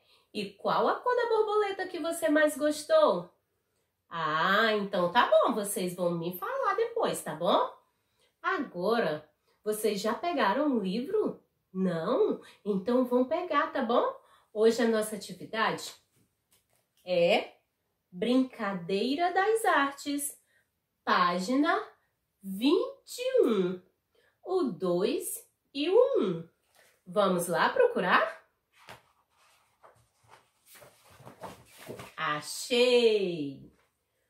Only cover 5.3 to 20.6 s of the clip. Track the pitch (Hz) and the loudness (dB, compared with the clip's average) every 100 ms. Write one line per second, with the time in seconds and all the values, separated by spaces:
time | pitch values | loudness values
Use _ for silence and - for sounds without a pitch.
5.3 | 320 294 214 202 214 180 185 175 170 165 | 4 4 0 -4 -4 -4 -2 -2 -2 -4
6.3 | - 453 539 427 392 466 453 - - 165 | -6 -6 -4 -2 0 -2 -2 -2 -4 -8
7.3 | 151 180 294 508 - _ _ _ _ _ | -2 0 2 0 -6 _ _ _ _ _
8.3 | _ 339 370 - 175 190 233 165 151 - | _ -4 -4 -6 -4 0 0 0 -4 -10
9.3 | _ _ _ 214 214 214 202 214 226 349 | _ _ _ -6 -2 -2 -2 -4 -4 -2
10.3 | 285 196 254 302 233 185 226 302 427 311 | 0 2 2 0 0 -2 -4 -2 -2 -2
11.3 | - _ _ _ 185 185 165 190 330 370 | -6 _ _ _ -4 -2 -2 -2 0 0
12.3 | - - - 202 190 - 254 247 247 254 | -2 -10 -10 -4 -4 0 0 2 0 0
13.3 | 330 359 294 311 285 226 254 523 - _ | -2 -2 -2 -2 -2 0 0 0 -4 _
14.3 | _ _ 214 226 226 233 220 214 202 - | _ _ 2 2 4 2 0 -2 -8 -12
15.3 | 180 208 220 196 - - - _ _ _ | -14 -8 -2 -2 -2 -8 -16 _ _ _
16.3 | _ _ _ _ _ _ _ 180 175 170 | _ _ _ _ _ _ _ -2 4 4
17.3 | 226 - - _ _ _ _ _ 180 226 | 4 0 -14 _ _ _ _ _ -4 2
18.3 | 254 254 - 202 185 170 196 247 294 359 | 2 2 -4 -6 -6 -4 -2 -2 0 0
19.3 | 370 415 453 370 302 277 - 294 285 - | 2 2 2 2 2 0 -4 -6 -6 -6
20.3 | - _ _ | -12 _ _